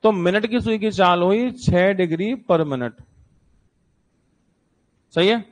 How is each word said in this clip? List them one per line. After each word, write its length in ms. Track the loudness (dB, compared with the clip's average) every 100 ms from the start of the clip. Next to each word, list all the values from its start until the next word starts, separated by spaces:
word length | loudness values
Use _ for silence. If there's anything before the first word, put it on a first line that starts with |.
तो 80 | 2
मिनट 340 | 2 0 0 -2
की 140 | -4
सुई 160 | -2 -2
की 120 | -2
चाल 300 | 2 2 4
हुई 300 | 2 0 -2
छह 400 | -2 0 2 2 0
degree 340 | -2 -2 -4 -6 0
per 140 | 0 0
minute, 360 | -4 -6 -10 -20 _ _ _ _ _ _ _ _ _ _ _ _ _ _ _ _ _ _ _ _
सही 140 | 0 0
है। 160 | 0 -4